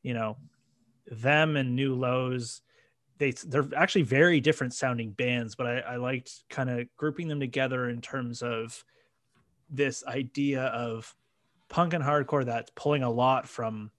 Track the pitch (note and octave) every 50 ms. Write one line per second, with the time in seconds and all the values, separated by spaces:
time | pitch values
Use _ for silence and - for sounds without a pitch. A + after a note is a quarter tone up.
0 | _ C3 B2 A#2 A2+ G#2+ A2 B2+ D3 - _ _ _ _ _ _ _ _ _ _
1 | _ - B2 A2 A2+ C3 D3 D3+ D#3 D#3+ D3+ C#3+ C3+ B2+ B2 B2+ C#3 C3+ C3 B2+
2 | B2+ B2 B2+ B2+ B2+ B2+ B2+ B2+ A#2+ A#2 - - _ _ _ _ _ _ _ _
3 | _ _ _ _ D3 C3+ B2 - - E3+ C3 D3 C#3 C#3+ - C#3+ E3+ F#3 - G3+
4 | D#3 G#2+ B2+ C3+ D#3+ F3 E3+ D3+ B2+ D#3 D#3 - C#3 B2 B2 - - C3 B2 A#2
5 | A2+ A2 G#2 - B2 B2 B2 B2 A#2 A2+ G2+ - C3 A#2+ A#2+ B2+ B2 - B2 B2
6 | B2 B2+ C3 B2+ B2 - - - _ _ - - C3 B2+ B2 A#2+ A#2+ - _ _
7 | D3 D#3 C#3+ - E3+ D#3+ D3 D3 C#3 B2+ A#2+ C3+ C3 C3 C3 B2+ B2 A#2+ A#2+ A#2
8 | A2+ - - C3+ B2 A#2+ A#2 A2+ B2 A#2+ A#2 A2+ A2+ A2+ - - - _ _ _
9 | _ _ _ _ _ _ _ _ _ _ _ _ _ _ D3 C3 C#3+ C#3 A#2 -
10 | - - A#2+ C3 C3+ B2+ _ C#3+ C#3+ C#3+ C#3 C3 B2+ C3 A2 A#2 A#2+ A#2 A2+ A2+
11 | A2+ - - _ _ _ _ _ _ _ _ _ _ _ - - F3 F3 E3 E3+
12 | C#3 C#3 D3 D3 C#3 - - C#3+ C3 B2 A#2 A#2 A2 - _ - - D3 D3 C#3+
13 | C3 A#2+ A#2 A#2+ B2+ B2+ C3 B2+ A2+ - - - A#2 A2+ A2 G#2+ G#2+ G#2+ _